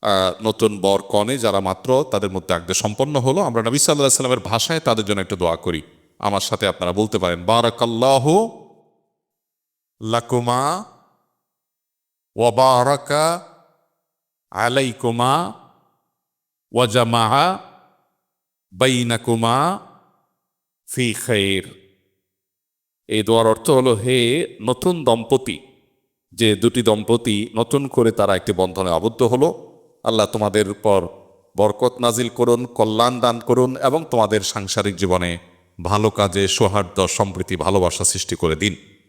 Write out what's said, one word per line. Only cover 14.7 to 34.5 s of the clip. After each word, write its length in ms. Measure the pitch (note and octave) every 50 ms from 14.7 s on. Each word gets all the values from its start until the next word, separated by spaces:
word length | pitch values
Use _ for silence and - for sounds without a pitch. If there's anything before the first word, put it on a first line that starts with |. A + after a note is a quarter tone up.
| B2 C#3 C3+ B2+ A2+ - - A#2+ A#2 A#2 A#2+ B2+ C#3 D#3 F3 F#3+ A3 - - _ _ _ _ _ _ _ _ _ _ _ _ _ _ _ _ _ _ _ _ _ -
ওয়া 140 | A2+ B2+ A#2+
জামাআ 680 | G2+ B2 A#2+ A#2 A#2 A#2 A2+ A2 A#2+ C#3 D3+ F3+ F#3 - - - - - _ _ _ _ _ _ _ _ _ _ _ _ _ _ _ _ _ _ -
বাইনাকুমা 1040 | F2+ B2+ C3 C3 B2 B2 A#2 A#2 A2+ - - A#2 A2+ A2+ A2+ A#2+ C3 D3 E3+ F#3+ - - - - _ _ _ _ _ _ _ _ _ _ _ _ _ _ _ _ _ _ - -
ফি 180 | - B2+ A#2+ G#2+
খাইর।" 760 | - - - A#2+ G#2 G2 G2 G2 F#2+ F2 - - - _ _ _ _ _ _ _ _ _ _ _ _ _ _ _ _ _ _ _ _ _ _ _ _ _ -
এই 160 | - G#2+ G#2
দোয়ার 240 | G2 A2+ A#2 A2+ A2
অর্থ 220 | A2 G#2+ - -
হলো, 260 | D3+ C3 B2+ C3 A#2+
"হে 520 | G2+ G#2 B2 B2+ B2+ A#2+ A#2 B2 D#3 F3 - - -
নতুন 420 | G#2+ A2+ B2+ - - F#3 F3+ E3+ D3
দম্পতি, 560 | B2+ A#2 A#2 A2+ A2+ C#3 C3 - - F#2+ C#2+ - - _ _ _ _ _ _ _ _ _ _ _ _ -
যে 220 | - A#2 A2 G#2+
দুটি 260 | F#2+ G2+ A#2+ - B2+
দম্পতি 680 | A#2 A2 G#2+ G#2 G#2 - A#2 A#2 A#2 A#2 G#2+ G2+ G#2 A#2+ -
নতুন 340 | A2 A2+ - - C#3 C#3 C3
করে 240 | - - A#2+ A2+
তারা 240 | A2 - G#2 G2+ G2
একটি 160 | F#2 - -
বন্ধনে 400 | G#2 F2 F#2 F2+ F2+ G2 F#2+ F2+
আবদ্ধ 320 | E2+ D#2+ F#2 A2+ A2+ - B2+
হলো, 500 | A2+ B2 B2+ C#3 E3+ - - - - - - _ _ _ _ _
আল্লাহ 220 | A2+ A2+ A2 G#2
তোমাদের 440 | G2+ - A2+ G#2+ G#2 F#2+ G#2+ G#2 F#2+
উপর 380 | G2+ - - A2 G2+ F#2+ F2 F2 - - - _ _ _ _ _ _ -
বরকত 440 | G2+ G#2+ G#2 - - B2 - -
নাজিল 280 | B2 A#2+ A2+ A#2 B2 A#2
করুন, 360 | - - A#2+ A#2 A#2+ A#2 B2
কল্যাণ 540 | B2 - - A2+ A2 A2 G#2+ A#2 B2 B2 B2
দান 200 | A2+ B2 A#2 A#2
করুন 380 | A2+ - B2 A#2+ B2+ B2+ C3 -
এবং 280 | - C3+ C3 D#3+ E3 D#3
তোমাদের 300 | - A#2+ A2 G2+ G#2 G#2+
সাংসারিক 540 | F#2+ -